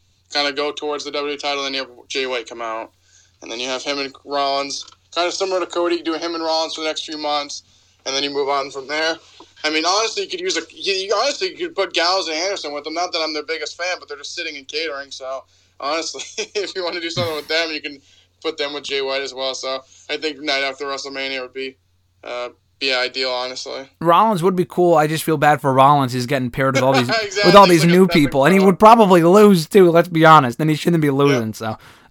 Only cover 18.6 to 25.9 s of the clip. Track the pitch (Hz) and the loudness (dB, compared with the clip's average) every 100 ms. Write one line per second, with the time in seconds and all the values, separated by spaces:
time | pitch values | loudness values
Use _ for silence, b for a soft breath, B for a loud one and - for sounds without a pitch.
18.6 | 143 147 139 139 135 135 139 127 131 127 | -6 -8 -6 -4 -4 -4 -6 -6 -6 -6
19.6 | 131 131 b b - 151 156 135 147 139 | -6 -8 b b -10 -8 -6 -6 -4 -4
20.6 | 139 131 143 139 139 135 135 135 127 135 | -4 -6 -8 -8 -10 -10 -8 -8 -10 -10
21.6 | 131 131 _ _ _ _ - 123 123 - | -12 -14 _ _ _ _ -14 -10 -10 -14
22.6 | _ _ 139 127 127 127 131 123 127 127 | _ _ -4 -2 -4 -4 -6 -4 -6 -10
23.6 | 135 127 135 _ 165 170 220 190 180 185 | -12 -14 -14 _ 2 4 4 2 0 0
24.6 | 175 - 175 160 151 156 - 156 147 151 | -2 0 4 4 2 0 -2 0 2 2
25.6 | 143 131 135 | 2 4 6